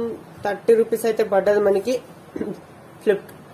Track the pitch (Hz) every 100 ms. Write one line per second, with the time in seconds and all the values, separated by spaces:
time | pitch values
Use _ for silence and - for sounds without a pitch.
0 | 233 - - - 202 185 - 226 226 220
1 | 226 220 214 196 185 208 202 196 202 254
2 | - - - - 208 - - - - -
3 | 220 196 - - -